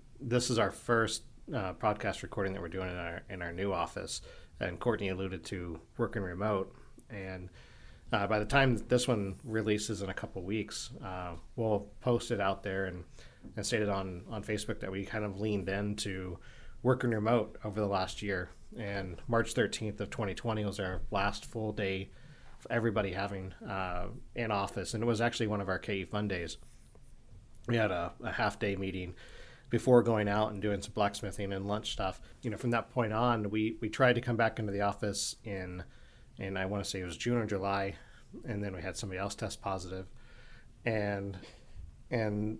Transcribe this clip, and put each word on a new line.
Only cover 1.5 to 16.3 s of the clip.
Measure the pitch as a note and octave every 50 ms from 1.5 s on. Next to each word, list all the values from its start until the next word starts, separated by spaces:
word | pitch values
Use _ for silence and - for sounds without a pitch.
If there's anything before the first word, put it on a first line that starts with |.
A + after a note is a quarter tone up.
| D#3+
uh, | A#2+ G2 F2+ -
podcast | - - A2 G#2 - - G#2 F#2+ - -
recording | - - - G2 F#2+ F#2+
that | F#2+
we're | - -
doing | - F#2+ F#2 F2+
in | F2+
our, | F2+ E2+ E2+ E2+ - - -
in | F#2+ F2+
our | F2 F2
new | F2 F2 G2 G2+ F#2+
office, | E2+ - - - F#2+ F2+ - - - - - - - - - - -
and | - F#2 F2 E2+
Courtney | - A#2+ A2 - G2+ F#2+
alluded | F#2+ F#2 F#2+ F#2 F#2 F2+ -
to | - - F2+ F2 F2 E2 D#2 - - - -
working | A#2+ G#2+ - A#2
remote. | G2 F2+ F2+ F2+ G2+ G#2+ G#2 F#2+ F#2+ F#2+ - - - - - - - -
And, | A2+ G2+ F#2+ F#2+ F#2 F2+ F2+ F#2 - - - - - - - - - - - - A#2+
uh, | G#2 G2+ G2
by | A2 G#2
the | G#2
time | G#2 C3+ C#3+ C3+ C3 A#2+ G#2+ - -
this | B2 B2 - -
one | A#2+ G#2 G2+ F#2+ F#2+ - -
releases | B2 A2 A2 G#2 G#2+ G#2+ G#2 G#2 - G#2+ F#2+
in | G2 F#2+
a | F#2+
couple | - - - - G2 F2+
weeks, | F#2+ G#2+ A2 G#2 - - - - - A#2+ - -
uh, | F#2+ F#2 F#2 F2+ F2 E2+ D#2+ - - - B2+
we'll | A2+ A2 G#2+ G2+ - - - -
post | - B2+ A#2+ A#2 - -
it | A#2 G2+
out | G2 F#2+ G2 - -
there | G#2 F#2+ G2 G2
and, | F#2 F2 F2+ F2 - - - - - - - - - - A2
and | G2+
state | - A#2+ A2
it | G#2+ G2+
on, | G2 G2 F#2+ F#2+ F2+ F2 F#2+ -
on | A2+ G#2+ G2
Facebook | - G#2+ G2+ - - G#2 -
that | - G2
we | F#2+ G2 F#2+
kind | - - A2 G#2
of | G#2 F#2+ G2
leaned | G#2+ A2 G#2 G2+ F#2 F#2+
into | G2 G2+ G#2 G#2 G#2 G#2 - G#2+ F#2+ F#2 F#2 F2+